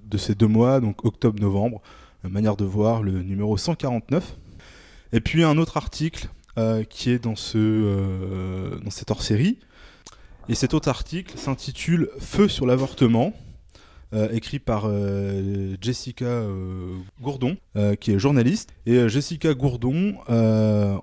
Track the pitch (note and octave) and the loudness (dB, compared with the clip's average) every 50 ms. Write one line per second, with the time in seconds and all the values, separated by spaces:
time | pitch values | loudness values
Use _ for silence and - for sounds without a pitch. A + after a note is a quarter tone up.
0 | - - - F#2+ - - G#2 G2 A#2 G#2+ G#2+ A2 A#2+ B2+ C3+ C3+ A#2+ G#2 G2 - | -10 -4 -4 -2 0 0 2 4 4 6 6 6 6 6 4 4 2 0 -2 0
1 | - A2 - - - A#2+ G#2+ G#2 G#2 G2+ G2 G2 G#2 B2 A#2 G2+ - - - - | -2 -2 -2 2 0 2 2 2 0 2 2 2 0 -2 -4 -8 -14 -20 -20 -20
2 | - - _ _ - F#2 F#2+ G2+ A2 G#2+ G2+ G2 G2+ F#2+ F#2+ G#2+ G#2 A2 A#2 A2+ | -20 -20 _ _ -10 -4 -2 0 2 2 2 0 -2 -2 2 2 2 2 2 2
3 | G#2 G2 F#2+ F#2 F#2 F#2+ G2 G2 G#2 G#2+ G#2+ G2 - F3 E3 - - C3+ B2 A2+ | 0 0 -2 -2 -2 -4 -4 -2 0 0 0 0 0 -2 -4 -2 -2 -2 -2 -2
4 | - - C3 F3 - - - - - - - - - - - - - - - - | -2 0 -2 -2 0 -4 -12 -18 -18 -20 -20 -20 -20 -20 -20 -20 -20 -20 -20 -20
5 | _ - - A2+ - - - D#3+ E3+ D#3 D3 D#3+ E3 - - D3+ - - - - | _ 0 0 0 0 2 2 4 4 6 6 4 2 0 -2 -4 -6 -6 -6 -4
6 | D3+ E3 - - - - - - - _ - A#2 A2+ A2+ A2+ A2 A2 - - - | -4 -4 -4 -6 -12 -12 -14 -16 -20 _ -4 -2 0 0 0 -2 -4 -6 -10 -4
7 | - B2 B2 A#2+ A2+ A2+ A2 - - - - A2 A2 A2 G#2+ A2 G#2+ G2+ G2 G2 | 0 0 0 0 0 -4 -6 -6 -8 -2 0 2 2 4 4 2 2 2 2 0
8 | G2 F#2+ F#2 F#2 F#2+ F#2+ F#2+ F#2+ F#2 F#2 F#2 F#2+ F#2+ F#2+ - - - G#2 - - | 0 -2 -2 -4 -4 -6 -6 -4 -4 -4 -6 -6 -6 -6 -8 -8 -8 -10 -10 -10
9 | - - - - - - A2 G#2 D3 G3+ B3+ - - _ _ - - - - - | -6 -6 -4 -4 0 0 2 2 2 2 0 -2 -8 _ _ -20 -20 -20 -20 -20
10 | _ - - - - - - - - - A2+ - C#3 C#3 - D#3 - C#3+ B2+ - | _ -20 -20 -20 -20 -20 -20 -18 -6 -4 -2 0 0 0 0 0 0 0 -2 -2
11 | - - D#3 F3+ F#3 - - - - C#3+ C3+ - - C#3 - - - D#3+ E3+ E3+ | -6 -6 -8 -10 -10 -10 -14 -8 -6 -6 -6 -4 -6 -12 -10 -6 -2 0 2 2
12 | D3+ - - - - - - - G#3 G3 - - C3+ B2 B2 C3 C3+ C3+ - - | 2 -2 -4 -10 -12 -4 2 2 2 2 2 0 2 2 2 2 0 -4 2 2
13 | C#3 A2+ A#2 A2+ C3+ G3 A3 - - - - - - - _ - - - - - | 4 4 4 4 2 0 -2 -8 -16 -20 -20 -20 -20 -20 _ -20 -20 -20 -20 -20
14 | - - G#2+ G#2+ G#2+ A2 A2+ A2+ - - - A2 - - A2+ G#2 G#2 G#2+ G#2 G#2 | -14 -6 -2 -2 0 0 -2 -4 -4 -4 -8 -6 -2 -2 -2 0 0 -2 0 0
15 | G2+ G2 G2 G2 G2+ G2 G2 G2 G2 G2 G2 G2 F#2+ F#2+ F#2+ F2+ F#2 A#2+ B2 - | 0 -2 -2 -2 -2 -2 -2 -2 -2 -2 -2 -4 -4 -6 -6 -6 -4 -4 -4 -4
16 | - B2+ A#2 - B2 A#2+ B2 A#2 A2 G#2 F#2+ F#2+ F#2 F#2 F#2 F#2 F2+ F#2 F#2 F#2 | -8 -12 -8 -6 -4 -2 -2 -2 -4 -4 -6 -6 -6 -6 -8 -8 -8 -8 -10 -10
17 | F#2 F#2+ _ - A#2+ C3+ C#3 B2+ B2 C3 F#3 - - _ - G#2+ G#2 G#2 G2+ - | -12 -16 _ -10 -8 -8 -4 -2 -2 -2 -2 -4 -10 _ -2 0 2 2 2 0
18 | - A#2 G2+ G2 G#2+ C#3 D3 B2+ A#2 B2+ F#3+ A3 - - - - - A#2 A#2+ B2 | 0 0 2 2 4 4 4 4 4 4 2 0 -4 -10 -18 -10 0 2 4 4
19 | A#2+ A2 G#2 C#3+ C#3 - E3+ D3 - D#3+ D3 B2 C3 C#3 B2 A#2+ A#2 B2+ C#3 E3+ | 4 4 2 0 -2 -2 -6 -2 0 0 0 2 0 -2 0 0 -2 0 0 0
20 | F#3+ G#3 G3 - - - A#2+ A#2 A2+ A2 A2 A2 A2 G#2+ G#2+ G#2 G2+ G2+ G2 F2+ | 0 -2 -2 -6 -4 0 2 4 4 4 4 4 4 4 4 4 2 2 0 -4